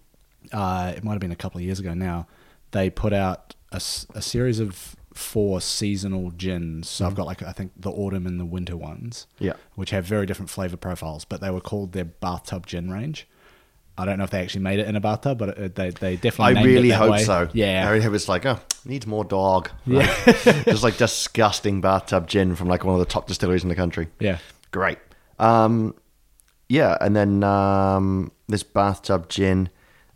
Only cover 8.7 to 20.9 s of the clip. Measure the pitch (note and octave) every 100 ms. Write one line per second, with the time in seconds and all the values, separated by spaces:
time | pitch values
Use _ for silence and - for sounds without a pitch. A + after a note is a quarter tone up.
8.7 | F2 D#2 E2+ A#2 - - - F#2+ - _
9.7 | - F#2+ G2+ F2 G#2+ G2 G2 F#2 - F#2
10.7 | F2 F#2 F2 D#2+ D#2 - F#2 G2 F#2 -
11.7 | G#2 F#2+ F#2 E2 - F#2 F2 - F#2 -
12.7 | F2 F2+ F#2+ C#3+ D3+ - _ _ _ _
13.7 | _ _ - F#2 G2 F#2+ G2 F2+ G2 F#2+
14.7 | G2+ G#2+ G#2 G#2 G#2+ C#3 B2 G2 - F#2+
15.7 | G2+ F#2 F2 F#2+ F2+ A#2+ - B2 A#2+ B2+
16.7 | B2 B2 A2 A2 G#2 G#2 F2+ E2 A2 G2
17.7 | F#2+ G2+ A2 A2 G#2 - F#2 C3+ C#3 -
18.7 | - A#2 C3+ G#2+ G#2+ G2 F#2+ F#2+ F#2 -
19.7 | - B2 C3 C#3 - - D#3 A#3+ D3+ A3+
20.7 | A2 A#2+